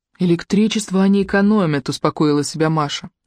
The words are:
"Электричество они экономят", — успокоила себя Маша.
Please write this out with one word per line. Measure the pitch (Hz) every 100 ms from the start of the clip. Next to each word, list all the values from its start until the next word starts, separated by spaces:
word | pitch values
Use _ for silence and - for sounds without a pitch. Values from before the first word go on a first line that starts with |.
| _ -
"Электричество | 180 170 - 196 214 220 - 185
они | 196 202
экономят", — | 190 202 202 214 170 143 -
успокоила | 139 151 - 151 147
себя | 143 151 156
Маша. | 160 143 - - _